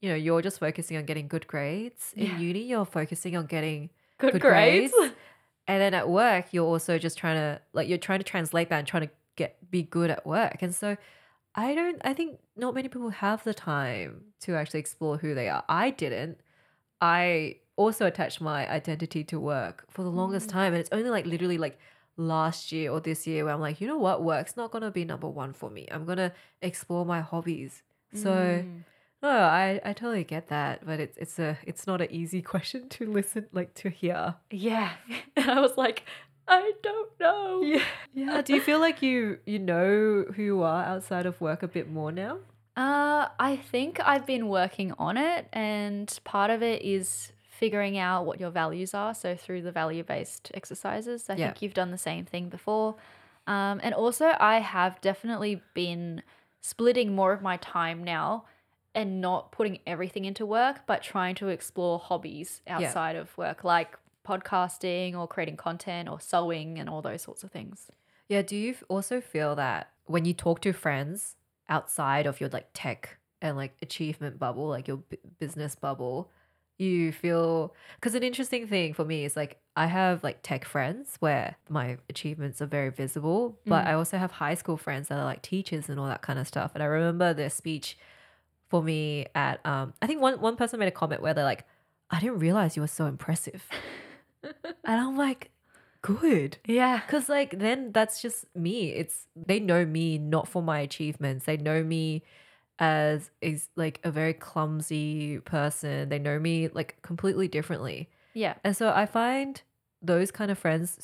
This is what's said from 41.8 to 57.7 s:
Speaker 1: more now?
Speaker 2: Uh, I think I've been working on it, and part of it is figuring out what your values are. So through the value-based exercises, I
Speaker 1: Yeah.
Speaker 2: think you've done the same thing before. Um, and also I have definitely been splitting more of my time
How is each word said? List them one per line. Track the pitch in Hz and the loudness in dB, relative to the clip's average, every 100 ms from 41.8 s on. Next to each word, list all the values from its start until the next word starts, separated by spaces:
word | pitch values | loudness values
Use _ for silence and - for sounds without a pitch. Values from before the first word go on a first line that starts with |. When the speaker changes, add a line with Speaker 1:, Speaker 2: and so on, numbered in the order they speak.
| 151 | -4
Speaker 1:
more | 156 151 | -4 -4
now? | 170 208 349 - _ _ - | -4 -6 -8 -12 _ _ -2
Speaker 2:
Uh, | 262 285 294 294 - - | 2 2 4 2 0 0
I | 262 269 | 0 0
think | - 247 285 - | -2 -2 -2 0
I've | - 277 269 | 4 4 2
been | 254 220 | -2 2
working | 190 185 - 190 - | 2 2 0 -6 -2
on | 160 226 | -2 0
it, | 311 349 - | 0 0 -4
and | 226 214 208 208 202 202 - | -4 -2 -2 -2 -4 -6 -10
part | - 196 202 | -4 2 4
of | 226 | 4
it | 233 226 | 0 0
is | - 196 180 - - - _ | 0 0 -2 -6 -10 -16 _
figuring | - 226 208 202 196 | -2 0 2 0 0
out | 180 185 170 | 0 0 0
what | - | -4
your | 180 | -4
values | 175 160 165 190 | 0 0 -2 -4
are. | 202 214 | -4 -4
So | 226 180 180 | -4 -6 -6
through | - 180 | -6 -6
the | 175 | -4
value-based | 170 160 165 165 - 175 - - 190 | -2 -2 -2 -4 -4 -4 -12 -12 -14
exercises, | - 190 196 214 233 240 - | -12 -8 -4 -4 -4 -8 -4
I | 190 | -2
Speaker 1:
Yeah. | 160 | -2
Speaker 2:
think | - | -4
you've | 208 196 | -4 -2
done | 180 | -2
the | 180 | -2
same | - 165 175 | -6 -6 -6
thing | 175 175 | -8 -8
before. | 180 - 214 214 220 - - - _ - | -8 -2 0 0 -4 -14 -20 -20 _ -4
Um, | 202 196 202 | 0 0 0
and | 233 | -2
also | 214 226 240 320 320 | 2 2 4 4 8
I | 214 226 | 6 6
have | 208 190 185 180 | 2 2 0 2
definitely | 190 190 226 220 208 196 - - | 0 0 -4 -4 -2 -4 -6 -4
been | 175 170 170 165 - _ _ _ | -4 -4 -6 -8 -12 _ _ _
splitting | - - 233 247 220 | -12 2 4 4 2
more | 196 190 | 4 4
of | 202 | 4
my | 190 180 | 0 -4
time | - | -4